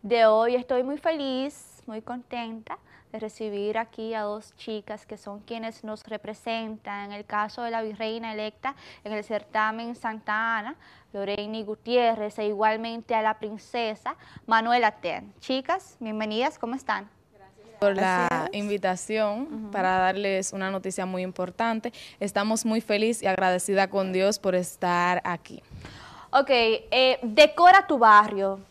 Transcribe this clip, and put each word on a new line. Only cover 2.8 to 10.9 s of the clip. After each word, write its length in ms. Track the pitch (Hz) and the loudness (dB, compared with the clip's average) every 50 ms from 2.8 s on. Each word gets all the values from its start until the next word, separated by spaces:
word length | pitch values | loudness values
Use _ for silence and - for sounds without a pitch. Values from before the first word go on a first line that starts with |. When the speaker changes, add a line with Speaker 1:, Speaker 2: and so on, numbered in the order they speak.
| _ _ - - _ _ | _ _ -20 -20 _ _
Speaker 1:
de 60 | - 220 | -10 -10
recibir 600 | 220 214 - - 220 214 202 202 202 208 214 220 | -10 -10 -8 -8 -8 -6 -6 -4 -4 -2 -2 -4
aquí 340 | 233 226 - - 220 226 | -6 -6 -10 -10 -8 -6
a 80 | 226 214 | -6 -6
dos 320 | 208 208 208 220 214 - _ | -6 -6 -8 -8 -12 -18 _
chicas 500 | _ - - 220 214 196 - 208 214 - | _ -10 -10 -10 -10 -8 -12 -14 -14 -12
que 100 | - 214 | -16 -18
son 240 | 208 - 208 202 208 | -16 -14 -16 -16 -16
quienes 440 | - - 233 226 226 226 226 - - | -14 -12 -12 -10 -10 -10 -12 -12 -12
nos 200 | 214 214 214 - | -12 -12 -12 -10
representan. 1000 | - 220 208 - 208 214 - - 233 226 226 226 220 220 214 _ - 202 202 202 | -12 -12 -10 -10 -12 -14 -10 -8 -6 -6 -6 -6 -8 -12 -14 _ -12 -12 -10 -10
En 60 | 202 | -12
el 120 | 208 208 208 | -14 -14 -12
caso 380 | - 214 208 208 208 - - | -6 -4 -4 -4 -4 -6 -8
de 80 | 240 233 | -8 -6
la 100 | 226 226 | -6 -6
virreina 540 | 220 214 214 208 226 220 226 233 226 226 214 | -6 -6 -8 -8 -6 -6 -6 -8 -8 -8 -8
electa 400 | 214 214 214 _ _ - 262 285 - - - - - _ | -8 -8 -10 _ _ -10 -10 -10 -10 -20 -20 -20 -16 _
en 80 | 208 214 | -8 -8
el 100 | 208 208 | -8 -6
certamen 720 | - 220 202 208 - - 214 214 220 220 226 233 233 240 | -6 -6 -6 -6 -4 -2 0 0 0 -2 -4 -8 -10 -10
Santa 600 | 226 - 226 220 220 _ - 208 214 226 226 226 220 | -8 -8 -8 -8 -6 _ -4 -2 -2 0 -2 -2 -4
Ana, 180 | 208 240 320 _ - - | -4 -8 -12 _ -20 -20